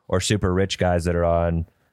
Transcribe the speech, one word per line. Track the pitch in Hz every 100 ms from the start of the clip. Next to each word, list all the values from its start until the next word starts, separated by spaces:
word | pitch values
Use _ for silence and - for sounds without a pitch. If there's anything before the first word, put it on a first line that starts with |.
| -
or | 92
super | - 107 95
rich | 90 95 -
guys | 90 87 85
that | 85
are | 85
on, | 85 85 82 80 _ _